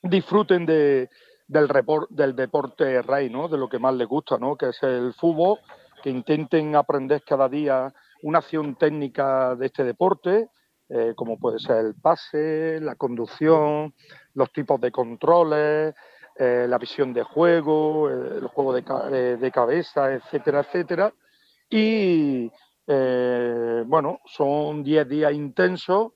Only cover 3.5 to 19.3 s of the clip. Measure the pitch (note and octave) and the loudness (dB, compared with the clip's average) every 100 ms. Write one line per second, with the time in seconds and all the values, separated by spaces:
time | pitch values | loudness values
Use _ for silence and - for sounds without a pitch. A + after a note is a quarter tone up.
3.5 | D3+ B2+ B2 C3 B2+ A#2 C#3+ - A#2 B2 | -4 -2 -2 0 0 -2 -2 -2 -2 -2
4.5 | D3 B2+ - C3+ B2 B2 - E3+ D#3 F3 | -2 -4 -2 -2 0 -2 0 0 2 2
5.5 | G#3 _ - _ _ C#3 B2+ B2 D3+ D3+ | 0 _ -20 _ _ -6 -6 -2 -2 2
6.5 | E3 D3+ D3+ C#3+ D3 C3+ D3 - C#3 C3+ | 0 2 0 2 -2 0 -4 -2 0 0
7.5 | C#3+ D3 C3 C3 _ _ _ D3+ E3 - | 0 0 0 -2 _ _ _ -2 -2 0
8.5 | D#3+ D3 C3 D3+ D3+ C#3 C3 C3+ C3+ B2+ | -6 -6 0 0 0 -6 -2 0 0 0
9.5 | B2 C3 - B2+ A#2 F#3 F#3+ F3+ G3+ A3+ | -2 -6 -2 -4 0 0 0 0 0 -2
10.5 | _ _ _ _ B2+ A2+ A2+ A#2 A2+ B2 | _ _ _ _ -2 -2 -4 -8 -4 -4
11.5 | A2 B2+ A2+ A2 - D#3 D#3+ - D3+ D#3 | -4 -2 0 0 0 0 0 -2 -4 -2
12.5 | D#3 D#3+ D#3+ D#3 A#2 C3 A#2+ A2+ - D#3 | -2 -4 -4 -8 -6 -6 -6 -8 -2 4
13.5 | D#3+ D3+ D3+ D3+ _ _ - _ C3+ B2+ | 4 4 0 -4 _ _ -20 _ -2 -2
14.5 | - B2 C#3 B2 B2 A#2 A#2 D3 E3+ D#3+ | -2 -2 0 0 -2 -6 -2 4 4 4
15.5 | D3+ D3+ D3+ D#3 - - _ - - B2+ | 2 0 0 -2 -6 -20 _ -20 -2 0
16.5 | B2 B2 B2 A#2+ - C3 B2 A#2+ D3+ E3+ | 2 0 -2 -4 -4 -2 -2 -4 2 4
17.5 | E3+ D3 D#3 D#3 D#3 D3 B2+ C3 B2 B2+ | 4 2 0 2 0 -2 -2 -6 -8 -6
18.5 | - C3+ B2+ A#2+ C3 C3+ C3 B2 | -2 0 -2 -4 -6 -2 -2 0